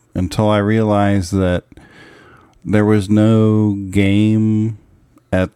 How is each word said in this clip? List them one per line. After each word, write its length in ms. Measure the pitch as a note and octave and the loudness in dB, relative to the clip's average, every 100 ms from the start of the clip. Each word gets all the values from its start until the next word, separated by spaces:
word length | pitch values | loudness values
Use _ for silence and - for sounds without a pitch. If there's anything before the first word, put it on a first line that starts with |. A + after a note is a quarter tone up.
| _ F#2 | _ -8
until 340 | F2+ - G#2+ | -6 -2 0
I 80 | G#2 | 0
realized 720 | G2+ A2 G#2+ G2+ G2+ G2+ F2 | 0 0 0 0 0 -2 -2
that 300 | F#2+ F#2 F2+ _ - - - - - - - _ _ - | -2 -2 -4 _ -20 -20 -20 -20 -20 -20 -20 _ _ -2
there 200 | G#2+ G#2 | 0 2
was 240 | G#2+ G2 | 2 2
no 640 | G#2+ A2 A2 A2 G#2+ G#2+ G2+ F#2+ | 2 4 4 2 2 0 -2 -4
game 840 | G2+ G2 G2+ G#2+ A2 A2 G#2+ A2 G#2+ _ _ _ _ - | -2 2 2 2 0 0 -2 -4 -8 _ _ _ _ -6
at 200 | F#2 F#2 | -4 -4